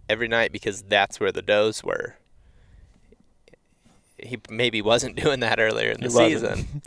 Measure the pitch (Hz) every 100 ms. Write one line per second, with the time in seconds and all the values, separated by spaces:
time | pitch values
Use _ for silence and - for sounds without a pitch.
0 | - 110 117 117 113 101 - 95 98 101
1 | 101 - 98 92 104 104 110 104 - 50
2 | - - _ _ _ _ _ - - _
3 | _ _ _ _ _ _ _ _ _ _
4 | _ _ 113 120 - 110 123 110 104 117
5 | - - 156 135 117 113 110 113 113 110
6 | 123 120 117 113 113 98 - 147